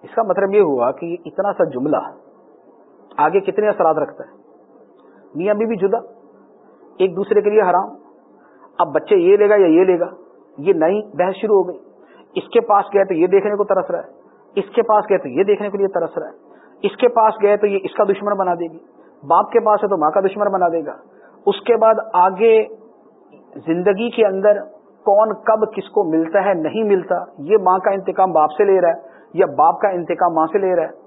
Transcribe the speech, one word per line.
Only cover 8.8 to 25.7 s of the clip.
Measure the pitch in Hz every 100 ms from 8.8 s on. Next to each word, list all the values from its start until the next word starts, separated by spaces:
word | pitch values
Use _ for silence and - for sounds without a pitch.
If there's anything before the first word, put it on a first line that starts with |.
| 170 147
بچے | - 202
یہ | 175 202
لے | 208
گا | 208
یا | 180
یہ | 160
لے | 185 180
گا، | 175 - - _ _ -
یہ | 156
نئی | 180 156 208 208
بحث | 143 180 190
شروع | 220 202
ہو | 175
گئی۔ | 175 - _ _ - - -
اس | -
کے | 233
پاس | 226 202 190
گئے | 202 190
تو |
یہ | 170 180
دیکھنے | 196 202 208
کو |
ترس | 202 190 180
رہا | 170
ہے، | - - _ _ _ -
اس | 190 -
کے |
پاس | 226 214 214
گئے | 190
تو | 151
یہ | 127
دیکھنے | 202 202 208
کے | 196
لیے | 196
ترس | 190 165 165
رہا | -
ہے، | - _ - - _
اس | 202 -
کے | 240
پاس | 240 220 220
گئے | 202 208
تو | 208
یہ | 196
اس | 190 -
کا |
دشمن | 208 196 202
بنا | 202 185
دے | 170 170
گی، | 160 _ _ - _ 139
باپ | 170 214
کے | 240
پاس | 214 208
ہے | 202
تو | 190
ماں | 151
کا | 175
دشمن | 190 196 202
بنا | 190 175
دے | 165 143
گا۔ | - _ _ - _ -
اس | 190
کے | - 226
بعد | 220 214 -
آگے | 180 185 185 226 220 214 - - _ _ _ _ - _ - 160
زندگی | 165 180 190 233
کے | 240 214
اندر | 190 202 208 - - _ _ -
کون | 202 220
کب | 208 - 220 214